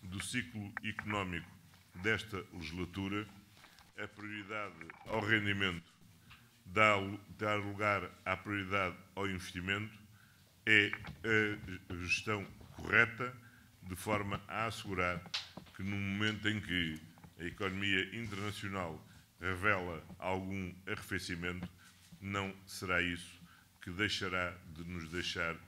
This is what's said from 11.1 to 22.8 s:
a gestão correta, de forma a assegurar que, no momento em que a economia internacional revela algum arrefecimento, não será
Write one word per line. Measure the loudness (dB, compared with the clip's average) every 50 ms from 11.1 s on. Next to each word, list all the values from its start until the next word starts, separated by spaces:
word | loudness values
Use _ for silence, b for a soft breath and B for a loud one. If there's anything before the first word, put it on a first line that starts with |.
| -12 -6 2 4 6 6 6 4 2 -2 -6 -8 -10 -10 -8 -8
a | -6
gestão | -4 0 0 0 0 2 0 0 0 0 -6 -10 -16 -18 -16 -14
correta, | -10 -2 6 8 8 8 8 4 -4 -4 -4 -4 -10 B B B B B B B -16 -10
de | -8 -8
forma | -4 0 2 2 2 2 0 -4 -4 -4
a | -4 -4 -2 -2
assegurar | -2 -2 -6 -6 -4 0 2 2 2 2 0 -4 -6 -6 -6 -6 -6 -14 -16 -18 -16 -10
que, | -6 -4
no | -4 -2
momento | -2 -2 -2 0 2 2 0 0 0 0
em | 0 0 0
que | -2 0 0 0 2 0 -2 -6 -10 -14 -18 -20 -20 -20 -12 -8
a | -8
economia | -8 -6 -2 -4 -2 -2 0 2 4 4 4 2 0 -4
internacional | -8 -6 -6 -6 -4 -4 -4 -4 -4 -6 -6 -4 -4 -4 -4 -6 -10 -12 B B B B B _ -4
revela | -2 -2 -2 4 4 4 4 4 2 -2 -4 -6 -8 -12 -12 -6
algum | -2 -2 0 0 -2 -2 -4 -4 -4 -6 -8 -10 -6
arrefecimento, | -6 -6 -6 -4 -4 -4 -4 -2 -4 -6 -2 -2 -2 -2 -4 -6 -8 -12 B B B B B B B B -10
não | -6 -2 -2 0 -2 -2 -4 -10 -14
será | -12 -10 -8